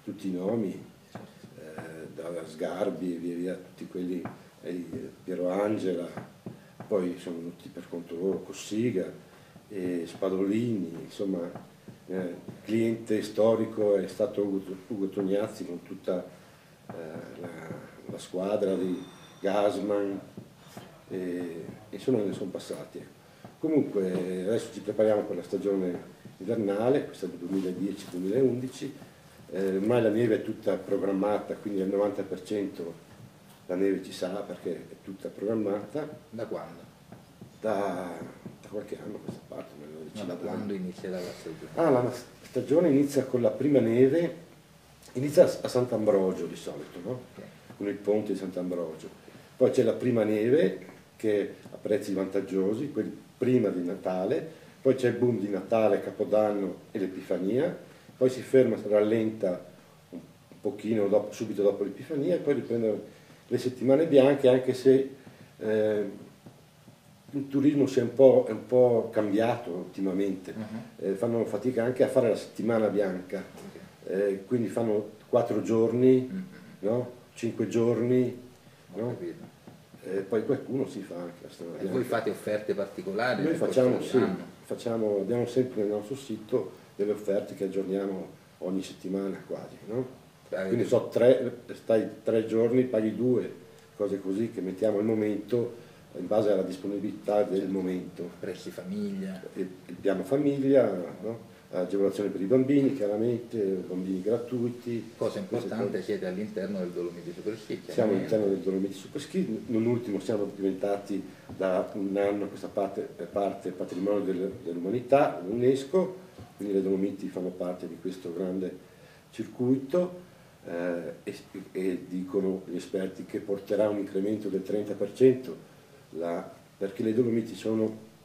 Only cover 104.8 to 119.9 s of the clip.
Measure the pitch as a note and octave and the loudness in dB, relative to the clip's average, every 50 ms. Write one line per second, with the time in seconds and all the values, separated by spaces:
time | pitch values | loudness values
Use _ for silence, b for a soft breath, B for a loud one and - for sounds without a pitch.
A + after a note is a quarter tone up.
104.8 | - A#2+ A#2 A2+ - - - - A#2 G#2+ - G#2+ F#2+ - A2+ A#2 - - A2 A2 | -8 -6 -6 -6 -8 -10 -6 -4 -4 -4 -2 -4 -6 -4 -4 -4 -4 -4 -4 -2
105.8 | G2+ G2+ F#2 F#2+ F#2 - G#2 F#2+ F#2+ F#2 F2+ G2 G#2+ G#2 - F#2+ F#2+ F#2+ G#2 F#2+ | -2 -2 -2 -4 -2 -2 -4 -2 -2 -4 -4 -4 -6 -6 -4 -6 -4 -4 -4 -4
106.8 | F2+ F2 E2+ F2+ F2 F2 E2+ F2 D#2+ F2 E2+ F2+ E2 G2+ A2 A2+ - - - - | -4 -4 -4 -4 -6 -6 -6 -10 -12 -12 -12 -6 -6 -8 -8 -8 -8 -10 -10 -10
107.8 | - D#2+ D#2+ - A2+ G#2 G2 F#2+ - - A2+ A2 G#2 G2 G2 F2+ F2 F#2+ F#2+ F#2+ | -8 -4 0 2 2 4 2 2 2 2 2 2 4 2 2 2 0 0 0 0
108.8 | F#2+ G2 - - - - - - - - - F#3+ D#3+ A#2+ A2 A2 - - A#2 A2 | -2 -4 -6 -10 -14 -10 -10 -10 -10 -4 -2 -2 -2 -2 -4 -8 -6 -2 0 0
109.8 | A2+ A#2+ B2 A#2+ - G#2+ G2+ F#2 - - A2+ G2+ G2+ F#2+ - - F#2+ G2 F#2 F#2+ | 2 2 0 0 -2 -4 -4 -4 -2 -2 0 0 -2 -4 -4 -2 0 0 0 0
110.8 | - G2+ G2+ G2+ - - G2+ F#2+ - B B B B B A2 - F#2+ F#2+ F2+ F#2+ | 0 0 0 -2 -2 -4 -6 -6 -6 B B B B B -4 -2 0 2 2 0
111.8 | - - - A2 G2 G2 F#2+ G2+ G2+ G2+ G#2 G#2 G2 - - - - - - G2+ | 0 -2 -4 -4 -4 0 0 2 2 2 0 0 -4 -6 -6 -10 -12 -4 -2 -2
112.8 | G2 F#2+ - G#2+ G#2 - - - E2+ - - G#2 G2+ F#2+ F#2+ - - F#2 F2 - | -2 0 -2 -6 -6 -8 -8 -10 -12 -4 -2 0 0 0 -2 -4 -8 -8 -6 -6
113.8 | F#2 - F#2+ F2+ F#2+ G2+ G#2 G2+ F#2 F#2 F#2 F2+ F#2+ F#2+ - - - E2 E2+ F2 | -8 -6 -4 -2 0 2 2 2 0 0 -2 -2 -2 -4 -4 -6 -8 -6 -6 -4
114.8 | F2 F#2+ A2 B2+ B2 - C3+ C#3 D3+ - - - F2 F#2 A2 A#2+ B2 C3 C#3 - | -2 -2 -2 -2 4 6 6 6 6 4 0 -4 -6 -4 -2 4 4 4 4 4
115.8 | - - - F#3+ F3 - - B B B B B - - - - G2 G#2 G2 G2 | 0 0 2 2 2 0 -4 B B B B B -20 -20 -12 -8 -4 0 0 2
116.8 | F#2+ F#2+ G2 F#2+ G2 G2+ G2 - F#2+ F2+ - G2 F2+ F2+ F2+ - F2+ F2+ F2+ - | 2 2 2 2 0 -2 -2 -6 -10 -8 -6 -4 -6 -6 -4 -4 -6 -6 -4 -6
117.8 | F2+ E2 E2 D#2+ - F#2+ F2 - - F2 E2 F2+ F#2+ F#2 F#2 F#2+ F#2 E2+ D#2 B | -8 -12 -12 -8 -8 -8 -8 -6 -8 -8 -4 -4 -2 -2 -2 -2 -4 -6 -8 B
118.8 | B B B B B B B B B B - - A2 - - - B2 B2 C3+ C3 | B B B B B B B B B B -10 -10 -10 -10 -4 0 2 2 2 2
119.8 | - - | 2 0